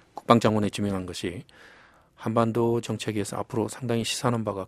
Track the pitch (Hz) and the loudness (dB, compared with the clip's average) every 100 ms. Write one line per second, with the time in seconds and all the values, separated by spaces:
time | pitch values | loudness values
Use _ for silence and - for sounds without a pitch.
0 | _ - - 117 110 107 101 - 101 98 | _ 0 6 6 6 2 0 -2 -4 -4
1 | 92 87 95 85 - - - - - _ | -6 -6 -6 -6 -12 -20 -20 -20 -20 _
2 | _ - 117 117 113 117 117 117 110 107 | _ -8 -2 2 2 2 0 0 -2 -6
3 | - 104 95 - - 117 107 - 123 117 | -4 -4 -4 -6 -4 -2 -4 -4 -4 -2
4 | 110 - 127 117 107 98 | -2 0 0 2 0 -6